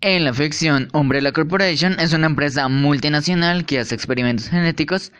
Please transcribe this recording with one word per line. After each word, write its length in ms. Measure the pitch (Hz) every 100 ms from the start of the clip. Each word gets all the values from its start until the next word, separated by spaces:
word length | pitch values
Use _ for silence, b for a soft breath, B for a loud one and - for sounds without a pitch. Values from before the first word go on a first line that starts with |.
En 240 | 196 185 151
la 80 |
ficción, 560 | 120 151 147 160 143 127
Umbrella 380 | 151 139 135 139
Corporation 680 | 139 156 185 190 151 180 180
es 140 | 165
una 120 | 156 156
empresa 420 | 143 143 139 135
multinacional 960 | 135 143 143 147 151 151 180 170 175 165
que 120 | 135
hace 140 | 117
experimentos 560 | 113 - 127 123 120 113
genéticos 640 | 175 170 135 147 185 - B